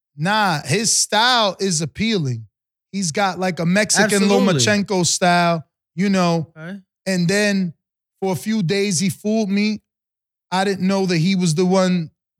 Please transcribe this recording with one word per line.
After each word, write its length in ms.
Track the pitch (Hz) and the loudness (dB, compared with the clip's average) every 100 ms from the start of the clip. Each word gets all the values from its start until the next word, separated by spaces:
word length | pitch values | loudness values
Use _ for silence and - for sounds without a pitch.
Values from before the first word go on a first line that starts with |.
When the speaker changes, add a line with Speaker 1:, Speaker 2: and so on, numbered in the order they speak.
| _ 143 | _ -6
Speaker 1:
nah, 460 | 175 214 202 147 | -2 0 0 -2
his 300 | - - 220 - | -2 -2 0 -2
style 600 | - 214 240 247 208 - | 0 2 2 2 0 -2
is 220 | 196 156 | -2 -2
appealing. 680 | 165 - 220 208 135 117 110 _ _ _ _ | -4 -4 -2 0 -2 -6 -10 _ _ _ _
He's 180 | 196 180 | -6 -4
got, 300 | 208 196 175 | 0 -2 0
like, 180 | 185 180 | -4 -2
a 80 | 170 | 0
Mexican 560 | 196 214 185 208 202 | 2 2 2 2 2
Speaker 2:
Absolutely. 320 | 196 202 190 | 2 4 4
Speaker 1:
Lomachenko 500 | 147 123 208 196 185 | 2 2 0 0 0
style, 600 | 170 - 180 175 170 165 - _ _ 160 | 0 0 2 2 2 0 -6 _ _ -4
you 120 | 202 | 0
know. 440 | 190 175 165 - 160 | 2 2 0 -4 -12
Speaker 2:
Okay. 240 | 156 196 - _ 190 | -16 -16 -18 _ -4
Speaker 1:
And 200 | 185 175 | 0 0
then 460 | 202 208 196 180 - _ _ _ _ | 2 2 0 -2 -6 _ _ _ _
for 100 | 190 | -4
a 40 | 175 | -4
few 260 | 214 220 | -2 -2
days, 380 | 165 196 202 160 | 0 0 0 0
he 80 | 185 | -2
fooled 400 | - 208 220 202 | -2 -2 -2 0
me. 320 | 202 208 214 - _ _ _ _ _ _ | 0 -2 -4 -12 _ _ _ _ _ _
I 100 | 185 | -2
didn't 220 | 196 190 185 | -2 0 0
know 180 | 196 190 | 0 0
that 120 | 170 | 0
he 160 | 175 | 0
was 220 | 190 175 156 | 2 0 0
the 100 | 185 | 2
one 460 | 190 185 180 156 _ _ | 2 2 0 -4 _ _